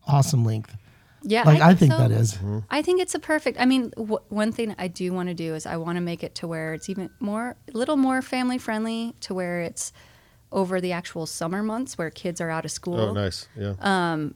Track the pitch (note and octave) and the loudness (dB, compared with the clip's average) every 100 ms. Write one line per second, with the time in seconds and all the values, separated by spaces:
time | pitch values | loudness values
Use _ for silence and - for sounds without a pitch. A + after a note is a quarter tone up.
0 | - C#3+ C3+ C3 A2+ A2 - - - - | 2 4 4 4 2 0 -6 -16 -20 -20
1 | _ _ - A3 D#3 D3+ D#3+ F3+ D#3+ B2 | _ _ 0 4 8 8 10 10 8 8
2 | A#2+ A2 A2+ G2 G2 G#2+ G#2 C#4+ - F4+ | 4 4 2 0 -4 -4 -2 -2 2 2
3 | F#4 E4+ - D#4 C4+ - B3 C4 A#3 - | 2 -4 -2 0 0 2 4 4 0 -6
4 | G#3+ G#3+ - G#3 A3 A3 A3 G3 F#3 F3 | -4 -4 -4 -2 -2 -2 -4 -4 -8 -4
5 | F#3 F#3 F3+ E3+ E3 D#3 - E3 E3 F3 | -4 -2 -4 -4 -6 -6 -6 -6 -4 -2
6 | F3 E3+ E3+ - E3+ E3 D#3+ D#3+ - F#3+ | -4 -4 -8 -8 -8 -6 -6 -6 -6 -8
7 | F3+ - G3+ G#3+ B3 - - A3 C4 D4 | -8 -8 -6 -4 -6 -10 -10 -4 0 2
8 | C4 C4 C4 B3+ B3 B3+ - G#3+ A3+ A3+ | 2 2 -2 -2 -2 -2 -2 -4 -2 -4
9 | A#3 - - F#3 F3+ F3 E3+ - - - | -6 -10 -8 -6 -4 -4 -6 -8 -10 -12
10 | - - _ _ _ G3 F#3 F#3 F3+ E3+ | -20 -20 _ _ _ -2 0 0 -2 -4
11 | F3 E3+ D#3 - E3 F#3+ G#3+ A3 C4+ - | -6 -8 -8 -4 -4 -2 -2 -4 -6 -6
12 | E3 - F3+ E3+ E3 D#3+ D#3+ - F3+ E3+ | -6 -6 -8 -4 -4 -4 -6 -8 -4 -2
13 | G#2+ G2+ G2 - - - G2+ G2 G3+ F#3+ | 0 0 -2 -4 -12 -8 -6 -4 0 0
14 | F3 D#3 D3+ | 0 -2 -4